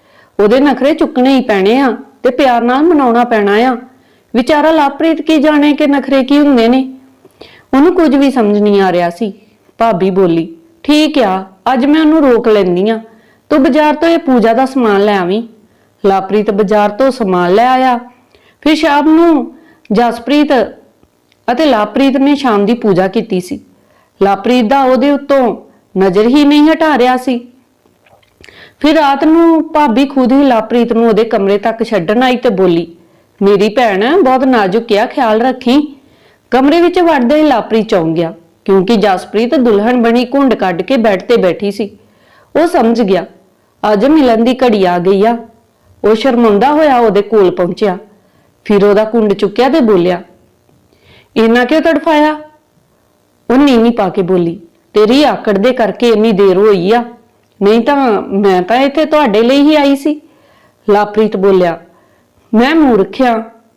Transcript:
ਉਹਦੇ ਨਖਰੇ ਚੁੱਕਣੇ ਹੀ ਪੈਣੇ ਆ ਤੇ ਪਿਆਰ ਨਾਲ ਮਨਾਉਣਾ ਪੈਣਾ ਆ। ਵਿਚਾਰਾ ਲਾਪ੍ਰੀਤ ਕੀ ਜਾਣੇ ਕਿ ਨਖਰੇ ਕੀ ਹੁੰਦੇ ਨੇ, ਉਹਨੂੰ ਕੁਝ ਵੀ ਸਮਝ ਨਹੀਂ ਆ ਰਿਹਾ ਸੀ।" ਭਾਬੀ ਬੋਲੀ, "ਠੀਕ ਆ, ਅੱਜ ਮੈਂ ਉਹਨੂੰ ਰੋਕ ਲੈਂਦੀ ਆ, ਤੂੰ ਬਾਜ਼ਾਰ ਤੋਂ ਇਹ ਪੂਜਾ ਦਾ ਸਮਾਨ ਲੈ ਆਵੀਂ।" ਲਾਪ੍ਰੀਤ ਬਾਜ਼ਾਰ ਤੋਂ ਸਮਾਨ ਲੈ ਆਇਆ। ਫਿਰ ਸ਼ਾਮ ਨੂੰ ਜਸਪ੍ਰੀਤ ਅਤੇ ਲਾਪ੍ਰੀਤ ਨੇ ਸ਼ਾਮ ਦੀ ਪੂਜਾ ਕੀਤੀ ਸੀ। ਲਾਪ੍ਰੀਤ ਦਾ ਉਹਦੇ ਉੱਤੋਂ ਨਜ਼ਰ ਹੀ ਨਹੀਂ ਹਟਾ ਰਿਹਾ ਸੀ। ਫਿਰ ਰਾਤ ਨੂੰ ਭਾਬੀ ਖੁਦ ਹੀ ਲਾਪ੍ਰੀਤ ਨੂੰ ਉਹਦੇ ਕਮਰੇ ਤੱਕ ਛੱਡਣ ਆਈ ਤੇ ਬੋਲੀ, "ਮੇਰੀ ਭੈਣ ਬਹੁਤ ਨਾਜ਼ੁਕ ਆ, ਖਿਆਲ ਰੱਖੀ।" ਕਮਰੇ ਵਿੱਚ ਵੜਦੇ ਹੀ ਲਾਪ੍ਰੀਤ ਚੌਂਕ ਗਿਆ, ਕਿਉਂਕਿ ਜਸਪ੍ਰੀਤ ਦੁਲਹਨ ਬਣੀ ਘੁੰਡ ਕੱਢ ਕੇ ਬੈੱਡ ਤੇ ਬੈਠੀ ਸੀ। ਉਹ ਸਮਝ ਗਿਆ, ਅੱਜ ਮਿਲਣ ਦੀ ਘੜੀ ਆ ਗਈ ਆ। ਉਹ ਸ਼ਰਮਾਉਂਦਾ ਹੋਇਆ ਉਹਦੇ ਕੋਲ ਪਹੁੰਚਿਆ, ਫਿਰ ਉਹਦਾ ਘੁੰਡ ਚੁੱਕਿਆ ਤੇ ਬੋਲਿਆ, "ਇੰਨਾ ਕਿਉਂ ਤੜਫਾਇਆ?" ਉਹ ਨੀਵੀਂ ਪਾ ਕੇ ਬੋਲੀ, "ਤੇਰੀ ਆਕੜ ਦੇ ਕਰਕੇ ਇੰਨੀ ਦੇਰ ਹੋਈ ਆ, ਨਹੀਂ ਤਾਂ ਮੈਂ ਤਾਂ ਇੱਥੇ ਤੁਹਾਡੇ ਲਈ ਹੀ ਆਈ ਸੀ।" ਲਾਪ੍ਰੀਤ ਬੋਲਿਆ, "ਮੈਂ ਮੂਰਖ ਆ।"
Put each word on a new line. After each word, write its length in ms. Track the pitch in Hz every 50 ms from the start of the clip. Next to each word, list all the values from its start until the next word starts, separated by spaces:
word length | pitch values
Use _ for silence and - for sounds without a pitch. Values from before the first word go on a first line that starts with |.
| _ _ _ _ _ _ _ -
ਉਹਦੇ 200 | 202 208 226 269
ਨਖਰੇ 340 | 277 285 254 262 254 285 311
ਚੁੱਕਣੇ 420 | 311 330 - - - 247 262 277
ਹੀ 40 | 262
ਪੈਣੇ 400 | - - 214 196 190 196 226 262
ਆ 160 | 277 254 214 - - - _ _ -
ਤੇ 80 | 247
ਪਿਆਰ 320 | 254 254 294 254 240 233 233
ਨਾਲ 200 | 240 247 269 302
ਮਨਾਉਣਾ 420 | 349 349 294 269 247 226 240 240
ਪੈਣਾ 300 | 240 240 214 202 202 202
ਆ। 220 | 214 240 262 247 233 - - _ _ _ _ _ _ _ _ -
ਵਿਚਾਰਾ 340 | 226 247 247 311 294 294 320
ਲਾਪ੍ਰੀਤ 520 | 320 320 285 277 277 - 302 330 320 311 -
ਕੀ 160 | - 320 311
ਜਾਣੇ 340 | 262 311 302 294 285 294 294
ਕਿ 140 | 294 302
ਨਖਰੇ 380 | 277 285 277 247 - 269 269 254
ਕੀ 140 | 262 285 294
ਹੁੰਦੇ 300 | 294 285 277 240 226 233
ਨੇ, 260 | 247 262 262 262 - - - _ _ _ _ - _ - - - - - _ _ -
ਉਹਨੂੰ 200 | 269 285 359 370
ਕੁਝ 220 | 359 330 302 247
ਵੀ 140 | 277 277 277
ਸਮਝ 280 | 247 254 220 208 208 208
ਨਹੀਂ 220 | 208 208 202 196
ਆ 120 | 196 185 170
ਰਿਹਾ 180 | 175 175 170
ਸੀ।" 220 | 175 - 233 202 196 - _ _ _ _ _ _ _ -
ਭਾਬੀ 320 | 226 233 220 175 185 190
ਬੋਲੀ, 460 | 185 190 196 175 165 165 160 165 - - _ _ _ _ -
"ਠੀਕ 360 | - 294 302 311 302 302 294
ਆ, 260 | 240 196 185 190 190 - - _ - - 262
ਅੱਜ 140 | 262 240
ਮੈਂ 140 | 277 294 320
ਉਹਨੂੰ 300 | 311 302 311 320 285 262
ਰੋਕ 180 | 240 220 - 226
ਲੈਂਦੀ 420 | 214 202 196 180 175 175 190 220
ਆ, 100 | 226 220 220 - - - _ _ _ _ _ -
ਤੂੰ 120 | 294 302 262
ਬਾਜ਼ਾਰ 320 | 330 254 302 302 302 294
ਤੋਂ 140 | 294 330 330
ਇਹ 100 | 339 330
ਪੂਜਾ 340 | 330 277 254 247 202 226 226
ਦਾ 140 | 226 269
ਸਮਾਨ 380 | 262 262 269 240 220 202 196 202
ਲੈ 140 | 214 208 196
ਆਵੀਂ।" 240 | 180 170 190 220 233 233 - _ _ _ _ _ _ _ _ _ -
ਲਾਪ੍ਰੀਤ 440 | 202 196 190 190 190 202 214 202 214
ਬਾਜ਼ਾਰ 400 | 202 196 214 185 214 208 208 208
ਤੋਂ 200 | 208 - 269 269
ਸਮਾਨ 440 | 254 - 233 185 185 180 175 175 185
ਲੈ 140 | 214 233 254
ਆਇਆ। 320 | 262 262 262 262 247 233 240 - - _ _ _ _ _ _ _ _ _ -
ਫਿਰ 140 | 285 311
ਸ਼ਾਮ 380 | 302 311 320 285 285 277 311 311
ਨੂੰ 400 | 320 339 339 330 277 233 - - - _ _ _ _ _ - 214
ਜਸਪ੍ਰੀਤ 600 | 196 240 233 226 240 - - 285 294 302 294 294 240 208 - - - - _ _ _ _ _ _ _ _ _ _ _ _ - 247
ਅਤੇ 120 | 240 320
ਲਾਪ੍ਰੀਤ 520 | 302 254 220 208 - - - 269 277 247
ਨੇ 180 | 277 269 285 294
ਸ਼ਾਮ 320 | 277 277 254 214 202 202
ਦੀ 80 | 202 240
ਪੂਜਾ 340 | 233 226 214 185 165 185 190
ਕੀਤੀ 320 | 190 233 208 - 196 185
ਸੀ। 200 | 180 - - - - _ _ _ _ _ _ _ _ _ _ - 196
ਲਾਪ੍ਰੀਤ 420 | 196 196 196 - 240 247 254 240
ਦਾ 180 | 208 269 277 269
ਉਹਦੇ 280 | 254 254 247 254 285
ਉੱਤੋਂ 460 | 285 277 285 - 277 277 254 226 175 - - - _ _ _ _ - 185
ਨਜ਼ਰ 280 | 190 196 175 196 214
ਹੀ 180 | 240 247 302 294
ਨਹੀਂ 260 | 285 294 294 294 311
ਹਟਾ 280 | 320 320 330 311 294 247
ਰਿਹਾ 180 | 247 254 254
ਸੀ। 320 | 254 254 277 254 240 233 - _ _ _ _ _ _ _ _ _ _ _ _ _ _ _ _ _ _ - - - - - - _ -
ਫਿਰ 160 | - 294 311
ਰਾਤ 280 | 320 302 277 277 269 330
ਨੂੰ 480 | 311 320 330 339 330 330 320 302 - -
ਭਾਬੀ 340 | 302 294 269 220 247 277
ਖੁਦ 260 | 269 277 277 254 220 262
ਹੀ 120 | 277 285
ਲਾਪ੍ਰੀਤ 480 | 277 247 220 214 - 233 247 233 233 240
ਨੂੰ 160 | 226 233 233
ਉਹਦੇ 160 | 220 190 226
ਕਮਰੇ 340 | 226 - 214 196 196 202 202
ਤੱਕ 240 | 202 233 220 226 233
ਛੱਡਣ 400 | - 226 196 170 160 214 240 262
ਆਈ 140 | 254 247
ਤੇ 120 | 233 - 254
ਬੋਲੀ, 480 | 202 175 190 180 170 165 170 170 - - _ _ _ _ _ _ _ - 202
"ਮੇਰੀ 260 | 196 208 190 196 226
ਭੈਣ 540 | - 277 247 226 196 185 208 247 311 392 349
ਬਹੁਤ 220 | 262 254 262 269
ਨਾਜ਼ੁਕ 480 | 262 254 226 202 190 175 233 226 - -
ਆ, 140 | 196 233
ਖਿਆਲ 360 | 254 - - 262 220 214 220 233
ਰੱਖੀ।" 540 | 262 254 254 - 240 247 294 294 - - - _ _ _ _ _ _ _ _ _ -
ਕਮਰੇ 300 | - 247 269 285 302 349
ਵਿੱਚ 200 | 339 349 349 359
ਵੜਦੇ 360 | 359 339 320 269 240 233 294
ਹੀ 60 | 302 311
ਲਾਪ੍ਰੀਤ 460 | 302 269 220 202 - 214 226 208 220
ਚੌਂਕ 280 | 226 185 160 160 165
ਗਿਆ, 180 | 165 170 165 165 - _ _ _ _ -
ਕਿਉਂਕਿ 320 | - 190 196 180 202 240
ਜਸਪ੍ਰੀਤ 580 | 208 185 208 190 180 - - - 202 233 233 311
ਦੁਲਹਨ 480 | 311 247 240 208 202 208 233 247 254 233
ਬਣੀ 220 | 233 233 247 254
ਘੁੰਡ 300 | 240 247 277 277 269 226
ਕੱਢ 280 | - - 185 180 170 180
ਕੇ 140 | - 262
ਬੈੱਡ 260 | 254 214 226 196 185 -
ਤੇ 140 | - 240
ਬੈਠੀ 340 | 226 185 180 165 - 208 202
ਸੀ। 280 | 196 - 220 202 - - _ _ _ _ _ _ _ _ _ _ -
ਉਹ 100 | 277 320
ਸਮਝ 360 | 339 349 330 233 226 233 226 247
ਗਿਆ, 240 | 185 190 175 185 - - _ _ _ _ _ _ _ _ _ - 208 214
ਅੱਜ 120 | 202 208
ਮਿਲਣ 400 | 277 311 320 277 247 226 220 233
ਦੀ 100 | 247 247
ਘੜੀ 300 | 254 262 247 214 208 185
ਆ 140 | 180 175 175
ਗਈ 280 | 170 185 202 190 202
ਆ। 100 | 226 233 233 - - - _ _ _ _ _ _ _ _ _ -
ਉਹ 100 | 202 220
ਸ਼ਰਮਾਉਂਦਾ 580 | 220 - 277 240 233 240 220 202 202 226 269 294
ਹੋਇਆ 260 | 302 320 302 262 240
ਉਹਦੇ 240 | 240 220 190 202 196
ਕੋਲ 280 | - 226 214 196 180
ਪਹੁੰਚਿਆ, 480 | 170 185 180 175 180 - 214 202 180 185 - - _ _ _ _ _ _ _ _ _ _ -
ਫਿਰ 200 | - 208 202 190
ਉਹਦਾ 260 | 208 202 202 214 214 220
ਘੁੰਡ 180 | 233 214 208 196
ਚੁੱਕਿਆ 360 | - 208 196 208 - 240 277
ਤੇ 120 | 254 330
ਬੋਲਿਆ, 420 | 254 214 214 180 170 180 180 170 196 - _ _ _ _ _ _ _ _ _ _ _ _ _ _ _ _ - _ _ _ -
"ਇੰਨਾ 280 | - 220 226 226 247 247
ਕਿਉਂ 160 | 240 311 320
ਤੜਫਾਇਆ?" 600 | - 339 330 311 - 339 311 302 302 302 302 302 - - _ _ _ _ _ _ _ _ _ _ _ _ _ _ _ _ _ _ _ -
ਉਹ 60 | 233
ਨੀਵੀਂ 360 | 262 294 285 254 226 226 233 233
ਪਾ 160 | 233 202 185
ਕੇ 140 | - - 190
ਬੋਲੀ, 380 | 165 185 185 175 165 165 - - - _ _ _ _ -
"ਤੇਰੀ 300 | 208 214 208 247 277 302
ਆਕੜ 340 | 262 202 180 - 226 202 190
ਦੇ 140 | 202 254 247
ਕਰਕੇ 360 | 254 226 196 180 - 247 240
ਇੰਨੀ 240 | 226 208 214 233 214
ਦੇਰ 240 | 180 202 190 180
ਹੋਈ 360 | 185 208 220 202 185 165 190 220
ਆ, 120 | 240 240 233 - - _ _ _ _ _ _ _ - 196
ਨਹੀਂ 180 | 202 220 233
ਤਾਂ 420 | 226 - 285 277 269 247 208 190 -
ਮੈਂ 400 | - 196 196 208 202 190 180 180
ਤਾਂ 140 | 180 226
ਇੱਥੇ 280 | 247 269 285 277 320 311
ਤੁਹਾਡੇ 380 | 302 311 302 294 240 196 214 233
ਲਈ 200 | 240 269 285 285
ਹੀ 140 | 302 311
ਆਈ 200 | 302 285 277 277
ਸੀ।" 240 | 277 - 311 294 302 - - _ _ _ _ _ _ _ _ _ _ _ -
ਲਾਪ੍ਰੀਤ 460 | 202 202 208 208 208 214 220 208 214
ਬੋਲਿਆ, 440 | 202 185 202 196 185 180 170 165 - - - _ _ _ _ _ _ _ _ _ _ _ _ -
"ਮੈਂ 200 | 214 240 269 320
ਮੂਰਖ 480 | 330 302 262 233 196 190 185 - - 262
ਆ।" 280 | 240 233 220 220 - - _ _ _ _